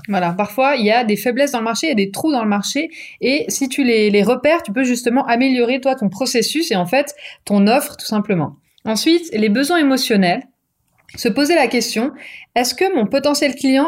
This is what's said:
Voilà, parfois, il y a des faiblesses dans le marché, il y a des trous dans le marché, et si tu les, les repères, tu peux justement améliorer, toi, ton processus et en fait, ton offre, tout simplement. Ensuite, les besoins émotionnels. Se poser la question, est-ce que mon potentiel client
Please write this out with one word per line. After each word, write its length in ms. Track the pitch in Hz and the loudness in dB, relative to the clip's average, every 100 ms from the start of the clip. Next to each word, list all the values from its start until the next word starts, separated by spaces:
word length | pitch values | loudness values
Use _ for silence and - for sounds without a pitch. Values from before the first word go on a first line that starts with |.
| - | -6
Voilà, 240 | 202 175 | -2 -2
parfois, 420 | 185 208 - 269 269 | -2 -4 0 0 2
il 100 | 208 | 2
y 60 | |
a 140 | 233 226 | 2 2
des 100 | 208 | -2
faiblesses 380 | 254 240 285 | -2 0 0
dans 60 | 247 | 0
le 40 | |
marché, 240 | 226 226 320 | -4 -2 -2
il 20 | |
y 40 | |
a 20 | 226 | 0
des 160 | 196 | -2
trous 220 | - 320 | -2 -2
dans 100 | 269 | 0
le 60 | 214 | 0
marché, 400 | 202 - 277 320 - - - | -2 -2 -4 -6 -8 -20 -4
et 240 | 240 285 - | -2 0 -2
si 220 | - 262 | -4 -4
tu 160 | 277 254 | 0 2
les, 240 | 226 214 | 4 4
les 120 | 202 | 4
repères, 400 | 196 247 294 330 | 2 2 2 0
tu 120 | 214 | 0
peux 100 | 202 | -2
justement 420 | 254 240 233 247 262 | 0 0 0 0 2
améliorer, 540 | 233 269 254 233 262 | 2 2 2 2 0
toi, 160 | 262 262 | 0 -2
ton 140 | 196 | -2
processus 600 | - 254 240 220 302 330 | -2 -2 0 0 -2 -2
et 60 | 190 | -2
en 100 | 175 | 0
fait, 300 | 262 285 - - - - | 0 -2 -6 -18 -12 0
ton 200 | 202 202 | 2 4
offre, 280 | 262 - - | 2 0 -8
tout 100 | - | -6
simplement. 520 | 214 - 98 143 - _ _ | -4 -2 -2 -2 -8 _ _
Ensuite, 500 | 220 220 320 339 330 | -6 -2 2 0 0
les 160 | 214 214 | -2 0
besoins 280 | 214 285 349 | 2 2 2
émotionnels. 640 | 277 262 - 208 180 214 - _ _ _ _ _ _ - | 2 2 2 2 2 0 -4 _ _ _ _ _ _ -6
Se 140 | 233 | -2
poser 260 | 226 294 339 | 0 2 2
la 120 | 247 | 2
question, 440 | 247 226 220 262 - - - - 240 | 0 -2 -2 -4 -6 -16 -20 -6 -2
est-ce 200 | 247 254 | 0 0
que 180 | 381 | 0
mon 120 | 349 208 | 0 0
potentiel 500 | 277 277 285 294 - | 0 0 0 0 0
client 320 | 269 269 | 0 2